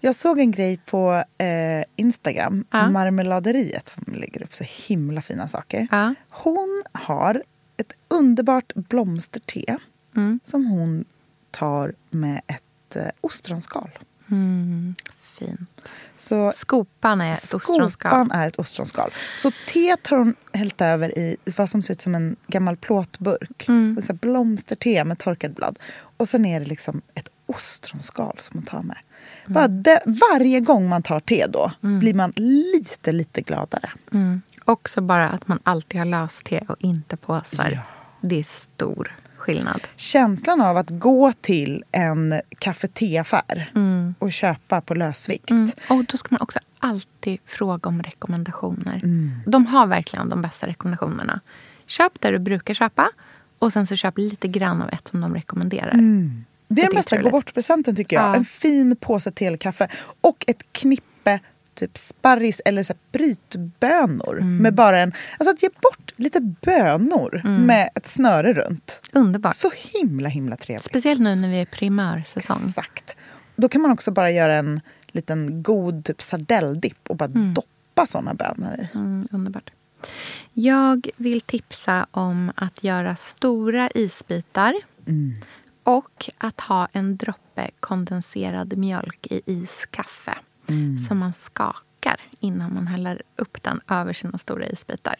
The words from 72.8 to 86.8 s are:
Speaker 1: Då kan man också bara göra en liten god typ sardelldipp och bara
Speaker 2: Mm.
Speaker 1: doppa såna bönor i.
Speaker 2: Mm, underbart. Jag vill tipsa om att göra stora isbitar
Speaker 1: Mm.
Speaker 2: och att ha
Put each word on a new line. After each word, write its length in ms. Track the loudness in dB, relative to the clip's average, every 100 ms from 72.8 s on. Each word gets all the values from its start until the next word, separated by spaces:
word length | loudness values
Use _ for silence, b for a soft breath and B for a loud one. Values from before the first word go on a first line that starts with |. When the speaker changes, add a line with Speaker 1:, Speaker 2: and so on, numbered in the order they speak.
| -8 -14 -18 -20 B B B 0
Speaker 1:
Då 120 | 2
kan 120 | 4
man 100 | 4
också 200 | 2 0
bara 200 | 2 2
göra 240 | 4 4 2
en 240 | 0 -4 -8 b b
liten 560 | -8 -4 -4 -4 -4
god 420 | 0 0 0 -4
typ 180 | -6 -6
sardelldipp 840 | -4 -6 0 2 2 -2 -4 -8 -10
och 80 | -4
bara 80 |
Speaker 2:
Mm. 300 | -2 0 0
Speaker 1:
doppa 520 | 0 -6 _ _ 0 0
såna 280 | 0 -4
bönor 400 | -6 -6 -6 -8 -8
i. 100 | -8
Speaker 2:
Mm, 340 | -6 -6 -6 -6
underbart. 400 | -6 -6 -8 -16 _ _ _ B B B B B
Jag 560 | 0 2 4 4 2 0 -6
vill 240 | -2 -2
tipsa 640 | -2 -6 -6 -10 -2 -2 -2
om 420 | -2 -2 0 -2
att 300 | -4 -8 -4
göra 320 | -4 -2 -2 -6
stora 720 | -10 -2 0 0 0 0 -2
isbitar 800 | 0 -2 -4 -6 -6 -4 2 2 2 -6 _ -4
Speaker 1:
Mm. 280 | -2 -2 -6 B B B _
Speaker 2:
och 480 | 0 0 0 _ -16 -8
att 220 | -10 -8
ha 280 | -2 -2